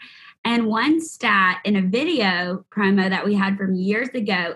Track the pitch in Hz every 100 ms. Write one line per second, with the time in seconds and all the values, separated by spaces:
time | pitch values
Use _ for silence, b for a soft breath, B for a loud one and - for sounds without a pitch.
0 | B B B B 226 233 220 220 262 320
1 | 320 - 233 202 190 180 196 208 185 226
2 | 320 311 202 175 180 180 - - 196 196
3 | 190 185 185 208 190 196 190 185 185 214
4 | 254 254 208 185 170